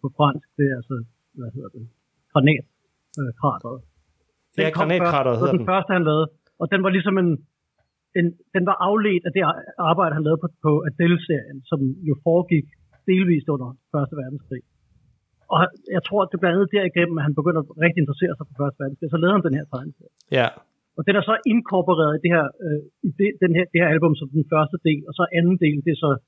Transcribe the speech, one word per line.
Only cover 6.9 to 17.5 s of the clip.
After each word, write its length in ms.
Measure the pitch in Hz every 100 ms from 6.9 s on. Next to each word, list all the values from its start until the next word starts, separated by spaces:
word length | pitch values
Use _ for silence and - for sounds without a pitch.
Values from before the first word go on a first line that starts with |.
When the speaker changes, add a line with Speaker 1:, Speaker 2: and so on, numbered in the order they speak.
| 190
Speaker 1:
ligesom 180 | 202 190
en, 60 | 180 147 - _ _ _ _ _ _ 180
en, 80 | 175 170 _ 190
den 80 | 180
var 80 | 190 180
afledt 340 | 214 208 180 175
af 40 | 190
det 60 | 160
ar-, 160 | - - - 165
arbejde, 220 | 170 175 151
han 80 | 151
lavede 140 | 160
på, 60 | 165 _ 156
på 60 | 151 165
Adele-serien, 680 | - 170 175 - 151 - 139 127
som 100 | 151 135 165 160
jo 40 | 139 170
foregik 400 | 170 175 165 - _ _ _ -
delvist 360 | 185 185 160 147 139
under 140 | 123 127 _
Første 220 | 151 139 151
Verdenskrig. 420 | 131 143 - 127 _ _ _ _ _ _ _ _ _
Og 40 | 156 180 - - 185
jeg 40 | -
tror, 140 | 202
at 60 | 185
det 80 | 180
blandt 140 | 180 175
andet 120 | 196 208
derigennem, 380 | 185 175 175 160
at 40 | 147
han 80 | 147
begyndte 200 | 151